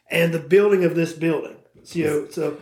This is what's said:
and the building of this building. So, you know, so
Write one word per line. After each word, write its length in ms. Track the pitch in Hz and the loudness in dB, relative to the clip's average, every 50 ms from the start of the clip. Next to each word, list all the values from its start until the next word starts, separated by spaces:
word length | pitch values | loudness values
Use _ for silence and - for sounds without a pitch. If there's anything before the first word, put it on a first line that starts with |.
| _ - | _ -4
and 200 | 185 165 170 165 165 | 0 0 2 2 0
the 60 | 160 | -2
building 440 | 143 139 180 202 202 208 202 185 180 | -2 4 4 4 6 6 4 4 2
of 120 | 165 156 | 2 2
this 180 | 170 165 156 - | 0 -2 -2 -4
building. 420 | 151 160 165 156 135 - - - - _ _ _ - _ | -4 -2 -2 -2 -2 -4 -8 -14 -18 _ _ _ -20 _
So, 160 | - - 170 | -10 -6 -4
you 60 | 156 | -2
know, 220 | 151 147 147 - - | 0 0 -2 -4 -4
so 280 | - 170 151 151 147 - | -6 -6 -4 -4 -6 -8